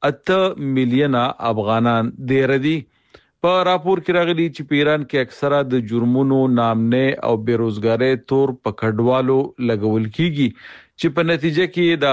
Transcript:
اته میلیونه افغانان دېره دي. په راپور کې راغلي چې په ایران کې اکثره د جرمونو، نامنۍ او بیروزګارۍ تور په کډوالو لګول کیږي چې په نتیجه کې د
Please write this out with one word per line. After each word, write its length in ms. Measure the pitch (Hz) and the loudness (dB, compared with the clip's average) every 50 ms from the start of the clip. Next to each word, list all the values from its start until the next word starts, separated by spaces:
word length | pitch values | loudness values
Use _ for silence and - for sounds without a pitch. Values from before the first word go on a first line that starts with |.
| - 143 143 | -2 -2 -2
اته 600 | - - - 185 190 185 190 180 - 143 135 135 131 | -2 -2 0 0 2 2 0 -2 -4 -4 -2 0 0
میلیونه 500 | 131 120 123 135 147 143 131 120 120 135 - - - 117 110 | 0 2 2 2 2 2 2 0 0 -2 -4 -4 -4 -4 -2
افغانان 640 | 110 101 107 113 113 117 120 117 113 113 120 - | -2 0 0 0 2 2 2 2 0 0 -2 -6
دېره 480 | - 135 127 135 135 135 127 139 135 135 156 | -8 -4 0 0 2 2 2 0 0 0 0
دي. 80 | 160 151 - _ _ _ _ _ _ - _ _ _ - - | -2 -2 -6 _ _ _ _ _ _ -20 _ _ _ -4 0
په 180 | 175 185 185 180 | 0 2 2 2
راپور 340 | 180 185 175 151 185 190 180 | 2 0 0 0 0 -2 0
کې 140 | 180 - 175 | 0 0 0
راغلي 280 | 175 175 170 175 160 170 165 135 | 0 2 0 0 -2 -2 -4 -4
چې 100 | - 147 | -8 -6
په 100 | - 147 143 | -2 0 2
ایران 260 | 147 147 151 151 143 | 2 2 2 0 -2
کې 180 | - - 139 123 | -2 -2 -2 -2
اکثره 320 | 127 - - 143 143 143 143 139 127 | -2 -6 -4 -2 0 2 0 0 0
د 100 | 123 127 113 104 113 | 0 -2 -2 0 -2
جرمونو، 440 | 120 117 120 123 131 139 135 135 135 131 131 123 120 | 0 2 2 2 2 2 2 2 2 2 2 2 2
نامنۍ 500 | 117 117 113 113 113 117 123 127 135 135 139 - - 117 | 2 2 2 0 0 2 2 2 2 0 -2 -2 -2 -2
او 20 | 117 110 107 | -2 0 0
بیروزګارۍ 760 | 117 120 113 117 113 104 107 104 113 113 113 127 131 131 127 - - 135 | -2 0 0 0 -2 -4 -2 0 0 0 2 2 0 0 -2 -2 -2 0
تور 200 | 135 139 135 123 - - | 2 2 0 -2 -4 -8
په 80 | 127 117 - 113 | -8 -6 -4 -4
کډوالو 560 | 110 107 107 117 120 127 131 127 131 131 131 139 - - - 123 117 | -4 -2 0 0 2 2 0 2 2 2 0 0 -2 -6 -6 -4 -2
لګول 340 | 113 101 101 110 107 113 110 107 107 | -2 -2 -2 0 0 0 -2 -4 -4
کیږي 300 | - 165 175 147 143 135 113 - - - - - - - _ _ - | -2 -2 -2 0 0 -2 -2 -2 -6 -20 -20 -20 -20 -20 _ _ -4
چې 160 | - 170 131 | -4 -2 0
په 100 | 175 165 165 | 0 0 0
نتیجه 360 | 170 151 143 165 147 170 185 175 180 | 0 -2 -2 -2 0 0 -2 -2 0
کې 300 | 175 175 170 170 151 143 | 0 0 0 0 2 0
د 80 | 139 | 0